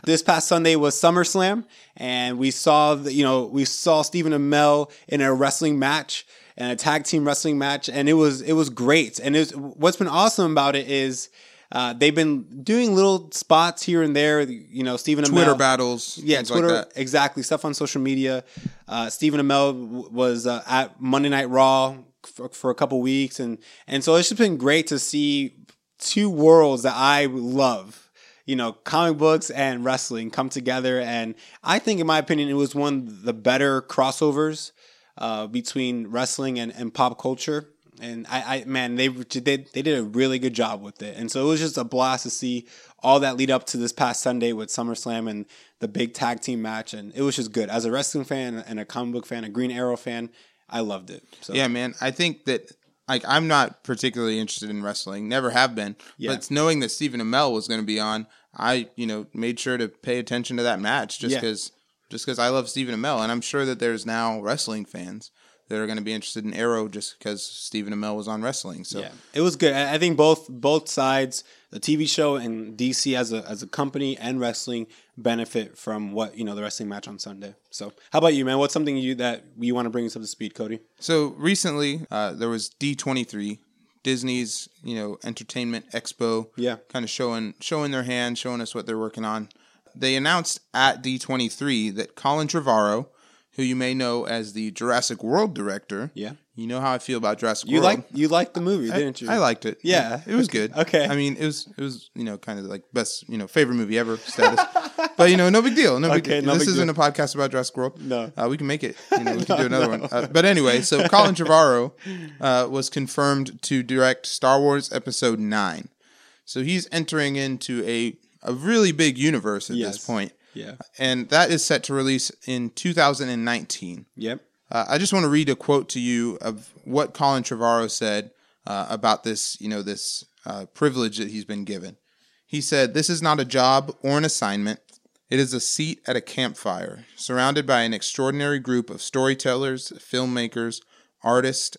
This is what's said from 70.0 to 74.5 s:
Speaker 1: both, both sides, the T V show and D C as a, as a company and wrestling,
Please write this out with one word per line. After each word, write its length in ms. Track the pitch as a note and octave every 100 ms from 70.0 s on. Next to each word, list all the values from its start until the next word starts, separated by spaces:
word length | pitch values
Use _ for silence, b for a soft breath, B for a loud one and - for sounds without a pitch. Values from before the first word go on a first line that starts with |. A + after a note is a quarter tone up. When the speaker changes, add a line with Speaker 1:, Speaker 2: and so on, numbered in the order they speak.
| F3 D3+
Speaker 1:
both, 320 | D3+ D#3 -
both 400 | B2+ C#3 D#3 D3+
sides, 560 | - C3 C3+ C3 - b b b
the 80 | G#2+
T 160 | - D3+
V 80 | D3+
show 320 | - D3 C#3
and 400 | A#2+ A2+ A2 A2
D 160 | B2+
C 240 | B2+ C#3+ B2+
as 160 | A#2
a, 120 | A2+ G2
as 140 | G#2+
a 40 | A#2
company 500 | - C#3 C3+ C#3 C3+
and 220 | A#2 B2+
wrestling, 480 | A#2+